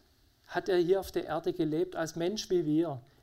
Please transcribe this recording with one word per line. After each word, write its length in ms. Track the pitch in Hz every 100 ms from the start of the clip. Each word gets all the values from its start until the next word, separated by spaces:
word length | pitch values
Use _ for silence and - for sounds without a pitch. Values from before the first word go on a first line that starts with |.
| _ _ _ _ _
hat 220 | - -
er 80 | 180
hier 240 | 170 190
auf 120 | 180
der 140 | 180 -
Erde 260 | 160 180
gelebt 440 | 170 160 156 180 -
als 200 | 160 -
Mensch 340 | 170 214 -
wie 160 | 185 156
wir. 340 | 151 165 135 - _